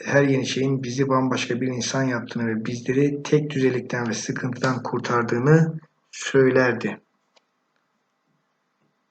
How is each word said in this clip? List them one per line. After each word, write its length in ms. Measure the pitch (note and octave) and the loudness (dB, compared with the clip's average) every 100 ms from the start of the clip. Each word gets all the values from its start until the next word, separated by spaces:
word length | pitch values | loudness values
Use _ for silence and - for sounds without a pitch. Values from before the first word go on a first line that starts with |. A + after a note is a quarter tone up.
her 180 | - C#3+ | 0 4
yeni 240 | C#3+ C3 A#2 | 4 2 0
şeyin 360 | B2+ C3+ C3+ | -2 -2 -2
bizi 260 | B2 B2 C3+ | -2 -2 0
bambaşka 520 | C3 C3 A#2+ - A#2+ | 2 0 -2 -2 -2
bir 60 | C3 | -2
insan 360 | B2 A2 C3+ | -4 -4 -2
yaptığını 440 | C3 A#2+ A2 A#2 A#2 | 0 -2 -4 -4 -2
ve 180 | A2 | -2
bizleri 580 | A2 A#2+ - C3 D3 C#3+ | -4 -4 -2 2 2 0
tek 280 | - D3+ D3 | 0 0 2
düzelikten 580 | C3+ C3 B2 - B2 A#2 | 0 2 0 -4 -4 -4
ve 60 | |
sıkıntıdan 680 | A2 - A2+ B2+ A#2 C3 B2 | -4 -6 -6 -6 -2 -2 -2
kurtardığını 960 | - A#2+ - A#2+ A2 A#2 C3+ D#3+ D#3+ D#3+ - _ _ | -4 -4 -2 -2 0 2 6 6 4 -2 -12 _ _
söylerdi. 920 | - - C3+ C3 C3 B2+ A2 G#2 - _ _ _ _ _ _ _ _ _ _ _ _ _ _ _ _ _ _ _ _ _ | -12 0 4 4 4 2 0 -4 -8 _ _ _ _ _ _ _ _ _ _ _ _ _ _ _ _ _ _ _ _ _